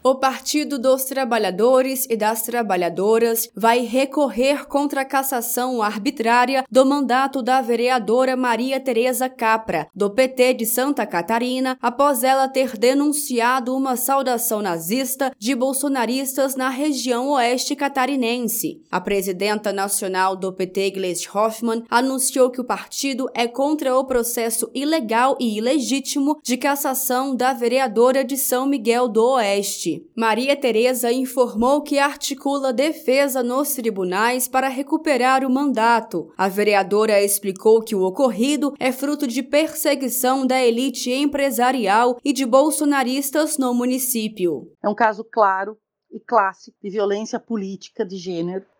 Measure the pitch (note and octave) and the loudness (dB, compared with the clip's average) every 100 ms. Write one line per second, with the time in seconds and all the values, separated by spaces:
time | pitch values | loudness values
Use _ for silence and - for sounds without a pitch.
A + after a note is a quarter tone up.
0 | B3+ C4 C4+ B3 - D4 D4 C#4 C4 C4 | 2 2 0 -2 -4 -2 -2 0 2 2
1 | C4 C4 B3+ A3+ G3 F#3 A#3 C4 C4 C4 | 0 -4 0 0 0 2 4 4 2 -2
2 | - A3+ G#3 A3+ - A#3+ G#3+ F3+ F3 D#3+ | -4 -2 0 -2 -4 -4 -2 0 -2 -2
3 | G3+ A3+ A#3 A3+ - - A3+ A#3+ A#3 B3+ | 2 2 2 0 -4 0 2 2 2 0
4 | C4+ D4+ C#4 G#3 C4 C#4 - C#4 C#4+ C4+ | 0 0 0 0 0 0 -2 -2 -2 -2
5 | C4 C#4 C4+ B3+ A#3 - B3+ B3 G#3 G#3+ | -2 -2 -2 -4 -4 -4 -2 -2 -2 -2
6 | G#3 - A3+ A#3+ B3 C4+ C4 A#3+ C4+ C#4+ | -6 -2 2 2 2 0 2 4 4 2
7 | B3+ B3 C4+ C4+ A#3+ C4 A#3 A#3 A#3+ B3+ | 0 0 0 -2 0 0 2 0 2 0
8 | G3 A#3 C4 B3+ B3+ A3+ B3+ C4 C4+ A3+ | 2 2 2 0 0 0 -2 -2 -2 0
9 | B3 A#3+ B3+ B3+ A3+ A3+ A3 E3+ - F#3 | 0 0 -4 -2 0 0 0 -4 -6 -4
10 | G3+ G3+ C4 C4 B3 B3+ A3 - C4 C#4 | -2 2 0 4 2 2 -2 0 0 -2
11 | G#3+ F3 E3+ A3+ B3 B3+ C4 B3+ A#3+ A#3+ | -2 -4 0 -2 0 -2 -2 -2 -4 2
12 | C#4+ C4 B3+ C4+ C4 C4 C4 G#3 A#3+ C#4 | 2 4 2 2 2 0 -2 2 2 4
13 | D4 C#4+ - B3 A#3 C4 A#3+ C4 C4+ A#3+ | 2 -2 -2 0 2 0 -2 -2 -2 -2
14 | C4 C#4 B3+ A#3+ - G#3+ G3+ E3+ E3 B3 | 0 2 2 -2 0 -2 -2 -4 -2 -2
15 | C4 - C4 - G#3 C4+ C4 C4 C#4+ C4+ | -2 -2 -4 -2 -4 0 0 0 -2 0
16 | A3+ B3+ C4+ C#4+ C4+ C4 C4 B3+ D4+ B3+ | 0 -2 -4 -2 -2 0 -4 -2 -2 -2
17 | A#3+ A#3 C4+ C#4+ A#3+ B3 - C#4+ C#4 C#4 | -2 -2 0 2 2 0 -4 -4 -2 0
18 | B3+ C#4 A#3 B3 A#3 - D#3 - _ F3+ | 0 0 -2 -2 -4 -4 -6 -8 _ -6
19 | F#3 G3+ F#3+ F3+ G3+ G#3 G#3+ G3 G3 G3 | -2 -2 -2 -4 -2 -2 -4 -4 -4 -4
20 | F#3+ F#3 F#3+ F#3+ F#3+ F#3 F#3 F#3+ G3 F#3+ | -2 0 0 0 -6 -4 -4 -2 -2 -2
21 | F#3 F3 - G3+ A3 A3 A#3 A3+ A3+ A#3 | -4 -4 -4 0 0 0 -4 -4 0 0
22 | C4 C4 C4 C#4 B3+ B3+ B3 G3 - - | 0 -2 -2 2 2 2 -4 -6 -6 -6
23 | C#4 B3+ C4 - A#3+ A#3+ C#4+ D4+ C4 B3+ | -4 -4 -4 -2 -4 0 0 0 2 0
24 | C4 B3+ A#3 - A3+ A3+ A3+ C4 C#4+ D#4+ | 0 -2 -2 -2 -2 -4 -4 -4 -2 -2
25 | A3 A3+ C4 C4+ A#3+ G#3 A#3 D4 G#3+ C4+ | 0 2 2 2 -2 0 0 0 0 -2
26 | C4 D4 C#4 D4+ - B3 C#4 C#4+ C#4+ C4 | -2 -2 0 -2 -2 -2 0 0 -2 -4
27 | - B3+ C#4 B3+ B3 B3 A#3+ B3+ C4 G#3 | -2 -2 -2 0 0 0 0 0 0 4
28 | B3 C4+ C4 C4+ - B3 C4+ C#4 G#3+ A#3 | 4 4 0 -2 -2 0 0 0 0 2
29 | B3 G#3+ A#3 C4 G3+ G3+ G3 - F3 D3+ | 2 2 4 4 2 0 -2 -6 -6 -6
30 | - - A3+ A3 C4 C#4 B3+ G#3+ B3 B3+ | -8 -2 0 0 0 0 2 2 2 2
31 | A#3 B3+ B3+ C#4 B3 G3+ B3 D4 D4 C#4 | 0 0 -2 0 0 2 2 2 0 0
32 | C#4 C#4 - C4+ C#4 C#4 C4+ A#3+ D4 D#4+ | 0 -2 -8 -4 -2 -2 -2 0 0 -2
33 | - C4 C#4+ B3+ A#3+ B3+ C#4+ - A3+ F#3+ | 0 2 2 0 -2 -2 -2 -2 -4 -4
34 | F#3 F#3 A#3 B3+ B3 C4 C4+ B3+ C#4 D#4 | -4 0 0 0 0 0 0 -4 -2 -2
35 | D#4+ B3+ B3 C4 C4 B3+ C#4+ A3 A3+ A#3 | 0 2 4 2 2 0 0 2 4 2
36 | A3+ F3 - - F#3+ F#3+ G#3 G3+ F#3+ G3+ | 0 -8 -8 -2 -2 2 2 2 2 2
37 | A3 G#3 G3+ - G3+ F#3 A3 A3+ A3 G3+ | 4 4 2 -2 -4 0 4 4 4 0
38 | F#3 F#3+ C4 G3 B3+ D4 C#4+ C#4+ B3+ B3 | 0 2 0 2 0 0 -2 -2 -4 -2
39 | C#4 D4 C#4 A#3 C4+ C#4+ D#4 - D#4 C4+ | -4 -2 -2 -4 0 0 0 0 0 0
40 | C4+ - B3+ C4+ C4 C4 B3 A#3 C4+ C4 | -2 0 2 2 2 4 4 4 2 -2
41 | B3 B3+ C#4+ C#4+ C#4 A3+ B3 C4 G3 G#3+ | -4 0 0 2 0 2 2 2 2 4
42 | B3 A#3+ C#4 B3 C4 C4 D4+ D4 D4 C#4 | 4 2 -2 0 4 4 4 2 0 2
43 | B3 C4 C#4 D#4 D4+ D4+ B3+ B3 B3 B3+ | 0 -2 -2 -2 0 0 0 0 0 -2
44 | C4 A#3 G#3+ G#3+ F3 C#3 - _ G#3 G#3 | -2 -2 -4 -2 -2 -2 -10 _ -4 2
45 | A3 G3+ A3 - G3+ F#3+ G3 G#3+ _ _ | 0 0 -6 2 2 2 -6 -10 _ _
46 | _ A3 - A#3 F#3+ F#3 - _ G3+ G#3 | _ -18 0 2 2 -4 -20 _ -8 -2
47 | G3+ G3+ A3 A3 _ A3 G3 F#3+ - - | 0 0 -4 -8 _ -6 -6 -10 -14 -8
48 | G3 F#3+ F3+ F3 E3+ F#3+ - | -8 -6 -8 -6 -4 -6 -12